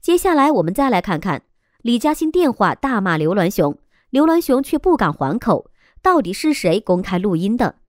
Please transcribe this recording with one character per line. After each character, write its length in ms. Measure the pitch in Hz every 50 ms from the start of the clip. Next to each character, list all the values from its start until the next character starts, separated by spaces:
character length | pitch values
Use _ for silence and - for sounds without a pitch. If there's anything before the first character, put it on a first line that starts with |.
接 160 | - - 349
下 160 | 349 - 392 339
来 200 | 294 269 294 311
我 100 | 220 160
们 100 | 160 190
再 160 | - 277 269
来 120 | 240 180
看 180 | 175 - 180 151
看 240 | - 196 156 123 _ _ _ _ _ _ _ _
李 180 | _ 233 240 240
嘉 160 | - 302 302
欣 160 | - 320 311
电 220 | 311 359 349 285 226
话 200 | _ 208 175 139
大 240 | - - 269 254 220
骂 160 | 190 190 170
刘 180 | 156 156 156 185
銮 160 | 208 175 175
雄， 260 | 208 - 170 143 147 - _ _ _ _ _ _
刘 180 | - 262 302 320
銮 120 | 330 339
雄 220 | 339 - 262 262 277
却 160 | - - 294
不 180 | - 370 349
敢 160 | 285 - 160 143
还 240 | - - 135 131
口， 360 | - - - 180 - - - _ _ _ _ _ -
到 200 | _ 370 359 339
底 120 | 220 165 190
是 200 | - - 311 294
谁 280 | - - 180 160 202
公 200 | 214 - 185 180
开 160 | - - 190 175
录 180 | 185 208 180
音 200 | 160 175 202 226
的？ 200 | 240 247 175 - _ _